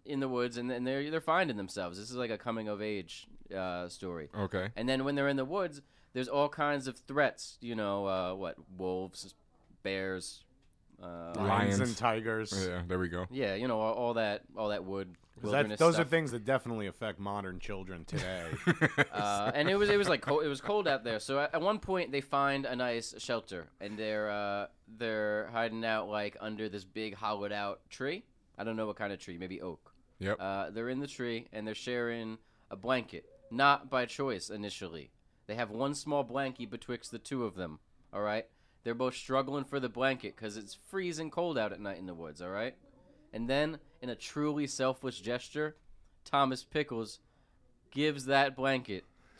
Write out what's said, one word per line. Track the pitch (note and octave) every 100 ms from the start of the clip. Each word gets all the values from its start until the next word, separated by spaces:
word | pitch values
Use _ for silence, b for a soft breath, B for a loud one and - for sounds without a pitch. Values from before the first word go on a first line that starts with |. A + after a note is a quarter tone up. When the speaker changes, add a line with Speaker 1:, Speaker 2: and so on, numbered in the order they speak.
| -
Speaker 1:
in | C#3
the | C3+
woods | B2 B2 A#2+
and, | B2
and | B2 B2+
they're, | C3+ D3
they're | D#3+
finding | D#3+ E3+ E3+ G#2+
themselves. | G2 G2+ F2+ F2+
This | A2+
is, | B2
like, | A#2+
a | G#2+
coming | A#2+ A2+ G#2+
of | G2+
age, | G#2+ G2+ F2 - - - -
uh, | F#2+ F#2 F2+ F2
story. | - F#2 E2+ D2
Speaker 2:
Okay. | G#2 G2 F#2+ G2 A2+
Speaker 1:
And | B2
then | C3
when | C3+ C#3+
they're | C#3
in | C#3
the |
woods, | C3 G3 F3 C#3+ - _ _
there's | B2+ B2
all | C#3+ D3
kinds | - D3 C#3+ C3
of | B2
threats. | - C#3 C3+ - - -
You | A#2 A2
know, | G#2 G2 G2
uh, | F#2+ F2+
what, | F#2+ F2+ - D2+ F#2
wolves, | F#2 F#2 F#2+ - F#2+ - _ _ - -
bears, | G2 F#2+ F#2+ F#2 - - - - - _ _ -
uh, | F2+ E2+ E2+ E2+
Speaker 2:
Lions. | G2
Speaker 3:
Lions | G2 G2+ G2
and | B2 G#2+
tigers. | A#2+ A2+ A2+ A2 G#2+ G2 F#2
Speaker 2:
Yeah, | F2+ F2
there | F#2
we | F2
go. | F2 F2+
Speaker 1:
Yeah, | C3 G#2+ G2
you | B2+
know, | A2
all, | A2
all | A2 A#2+ A2+
that, | G#2+ G2+ - F2+
all | G#2+
that | G#2
wood, | F#2 G2 F#2+ - - -
Speaker 3:
'Cause | G#2+
that, | C3
Speaker 1:
wilderness | A2 G#2
Speaker 3:
those | E3 E3
Speaker 1:
stuff. | D3
Speaker 3:
are |
things | E3 D3
that | A#2 G#2+
definitely | C3 B2 A2+ G2
affect | - G#2+ G2
modern | G2+ G2+ F#2+ F2+
children | - G2 F#2+ F2 E2
today. | D3 F#2 F#2 E2 - -
Speaker 2:
<laughs> | - D#3 - C#3
Speaker 1:
Uh, | G#2 G#2 G2+ G#2+ D3
and | D3+
it | G3
was, | G#3
it | G3+
was, | G3+
like, | D3
co-, | - D3
it | D3+
was | C3+
cold | - G#3 F3
out | C3+
there. | A#2 A2
So | - C3+
at, | D3 D#3+
at |
one | F3+ G#3+
point | - F#3 E3
they | C#3
find | C3+ C#3 C#3 C#3 C3
a | B2
nice | B2 A#2 A2+ -
shelter, | - A#2 - F2+ D#2 -
and | G2+ G#2+
they're, | G#2+ G#2+ G#2+
uh, | G#2 G2+ G2+ G2+ - - A2
they're | A2+ A2 G#2+ G#2+ G2
hiding | A2+ A#2 A2+ A2+
out, | A2 G2
like, | G#2 G#2 -
under | G#2+ G#2+ A2
this | G2+
big | F#2 G#2+ A2 G2+
hollowed | G#2+ G#2 G2+
out | G#2 G2+ F#2+ -
tree. | - C3+ F3+ - _ _ -
I |
don't | A2 A2
know | G#2+
what | G#2
kind | G2+
of | F#2+
tree, | - E2+
maybe | F2+ F#2+
oak. | F2+ D#2+ - - _ -
Speaker 2:
Yep. | F#2+ -
Speaker 1:
Uh, | F#2+ G2 E2+
they're | G#2+ A#2
in | B2+
the | C#3+
tree, | - A#2+ A2+ A#2+
and | A2 G#2+
they're | G#2+
sharing | B2+ B2 A#2 A#2 A2 A2 _ _ -
a | G2
blanket. | A2 B2+ A2 E2+ - - -
Not | A#2 C#3+ C#3+ B2+
by | C3 A#2+
choice | - C#3 G2 -
initially. | G#2 G#2 - F#2 D#2+ C2 _ _ _ -
They | A2
have | A2+
one | A2 C#3 C#3+
small | D3+ D3
blankie | A#2+ C3 C3+ B2 A2+
betwixt | A#2 - A#2+ -
the | A#2
two | - C3 A2+
of | F2+
them, | F2 D2+ _ _ -
all | G2
right? | G#2 A2 - _ _ _
They're | A#2
both | A#2 B2+ -
struggling | - C3+ C3+ C#3+ C3
for | C#3
the | B2
blanket | A2 C3+ B2+ G#2 -
'cause | A2 G#2
it's | G2+ -
freezing | - F#3+ F3+ D#3 D#3+
cold | F3 F3 C#3
out | G#2
at | F#2+
night | G2+ F2
in | F#2
the |
woods, | E2+ E2 D2+
all | F2
right? | G2 A#2+ - - b b b b
And | A2+ A#2
then, | C#3 D3+ D#3 - -
in | B2
a | A2+
truly | - D3+ D3 D3 C#3
selfless | - C3 C3 C3 -
gesture, | G2+ B2 - D3 D3+ - - - - -
Thomas | - C#3 C3+ C3
Pickles | - D3+ D3 A2+ G#2+ - _ _ _ _ - _ -
gives | C3+ D3+ C#3+ C3
that | C#3 C#3 C3
blanket | C3+ C3 B2 F#2 - _ -